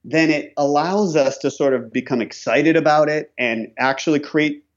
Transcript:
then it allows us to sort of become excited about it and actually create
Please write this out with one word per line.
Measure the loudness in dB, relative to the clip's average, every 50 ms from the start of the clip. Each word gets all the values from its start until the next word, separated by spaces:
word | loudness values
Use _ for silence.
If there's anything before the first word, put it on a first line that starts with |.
| _
then | -2 0 0 2 2
it | 2 0 -2 -8 -4
allows | -2 -2 0 2 0 0 0 0 0 0 2 2
us | 2 2 2 0 -2
to | -4 -4
sort | -2 0 0 0 0
of | 0 -2 -4 -6
become | -6 -4 -2 -2 -2 -2
excited | -4 -8 -10 -4 0 0 2 4 4 2
about | 4 4 4 4 4 2 2
it | 0 -4 -6 -8 _
and | -4 -4 -2 -2 -4 -6 -8 -6
actually | -2 -2 -2 0 -2 0 0 0 0
create | 0 -2 0 0 0 0 -2 -6 _ _ _